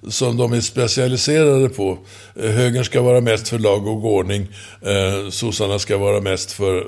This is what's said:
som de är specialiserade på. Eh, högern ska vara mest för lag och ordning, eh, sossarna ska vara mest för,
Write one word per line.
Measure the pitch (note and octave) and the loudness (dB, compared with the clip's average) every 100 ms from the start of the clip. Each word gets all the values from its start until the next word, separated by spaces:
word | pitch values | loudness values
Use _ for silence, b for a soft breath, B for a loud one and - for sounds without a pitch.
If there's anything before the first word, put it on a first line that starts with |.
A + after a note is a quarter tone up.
| - | -8
som | A2 C3 A#2+ | -4 -2 0
de | B2 | 0
är | A#2 | 0
specialiserade | A2+ - A#2+ - B2+ B2 - D3+ D3+ C3+ C3 | -2 -2 -2 0 0 0 0 4 4 4 2
på. | B2+ G2 F2+ B B B - | 0 -2 -4 B B B -6
Eh, | A2 | -2
högern | A2 B2 A#2+ B2 | 2 2 0 0
ska | B2+ | 0
vara | B2 B2 | 4 4
mest | A#2+ A2 A2+ | 4 0 0
för | A#2 | 0
lag | G#2+ G2+ G2+ | 2 2 0
och | A2 A2 | -4 0
ordning, | G2+ F#2 G2+ G2+ B B B | 0 2 -2 -4 B B B
eh, | G2 G2+ F#2+ G2 G2+ | -2 0 0 -2 -6
sossarna | F2 A#2 G2 G2+ G2+ | -6 -6 -2 -2 -2
ska | - G2+ | -2 -2
vara | G2+ G#2 | 0 0
mest | G2 F#2 - | 0 -4 -6
för, | - G2 F#2 | -4 -2 -2